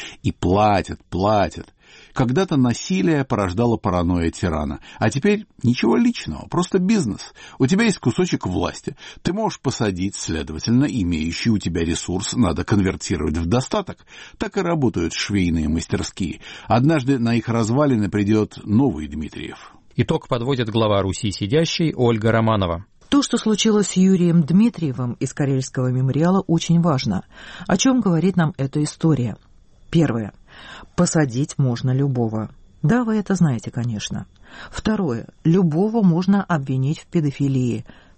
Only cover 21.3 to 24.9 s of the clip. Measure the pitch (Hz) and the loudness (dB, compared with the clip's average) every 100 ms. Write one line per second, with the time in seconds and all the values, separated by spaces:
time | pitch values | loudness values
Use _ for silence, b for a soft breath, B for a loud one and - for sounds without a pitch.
21.3 | - 101 143 165 - 160 - 120 113 113 | -4 0 0 0 0 -2 2 0 2 2
22.3 | 113 110 107 92 85 - _ - 285 - | 2 2 2 0 -2 -8 _ -2 0 2
23.3 | 233 220 214 226 208 202 185 190 190 175 | 0 0 0 2 2 2 2 4 4 4
24.3 | 170 151 180 233 - 156 | 4 4 4 4 2 -4